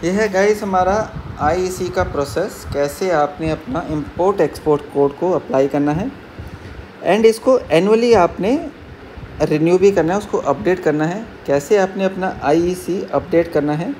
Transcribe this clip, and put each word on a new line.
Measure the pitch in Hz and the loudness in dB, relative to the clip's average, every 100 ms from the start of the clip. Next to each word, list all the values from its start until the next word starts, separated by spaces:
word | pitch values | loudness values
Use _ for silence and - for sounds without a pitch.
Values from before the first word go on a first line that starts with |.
ये | 165 | 0
है | 190 220 | 0 2
guys | 190 202 208 | 2 2 2
हमारा | 214 190 185 208 214 - - - | 0 2 2 2 -2 -8 -12 -2
आईईसी | 147 175 185 185 185 | 0 0 -2 -4 -4
का | 185 | -2
प्रोसेस, | 180 - 139 - 196 - - | -2 -2 -4 -2 -4 -6 -8
कैसे | 143 143 143 190 | -2 -2 -2 0
आपने | 165 147 - 160 | 2 0 -2 -4
अपना | 156 - - - | -4 -6 -6 -4
import | 156 143 - 175 196 | -6 -6 -2 0 2
export | 156 - - 147 - | 0 0 0 0 0
code | 139 143 139 | 0 0 0
को | 175 | -2
apply | 165 - 131 139 | -2 0 0 2
करना | 143 143 | 2 0
है। | 151 233 - - - - - - - - - 156 | 0 -4 -8 -18 -16 -14 -14 -16 -16 -18 -8 0
And | 196 | 4
इसको | 226 220 - 262 | 4 4 2 2
annually | - 160 190 220 240 220 | 4 2 4 4 6 6
आपने | 170 - 180 277 330 - - - - - - - | 4 2 0 0 -2 -12 -20 -20 -18 -16 -16 -4
रिन्यू | 151 151 160 180 | 0 2 4 6
भी | 196 | 4
करना | 196 160 | 4 2
है, | 190 | 0
उसको | 202 - | -2 -4
update | 131 139 175 180 | -2 0 0 0
करना | 165 151 | 0 0
है। | 156 190 233 - - | 0 -4 -10 -14 -2
कैसे | 143 143 208 | -2 2 2
आपने | 190 196 | 2 0
अपना | 190 185 185 - | -2 -2 -6 -4
आईईसी | 131 156 175 180 - 185 - | 0 2 2 -2 -4 -4 -2
update | 139 - 170 165 | -4 0 0 2
करना | 156 147 | 0 0
है | 151 180 277 | -2 -4 -8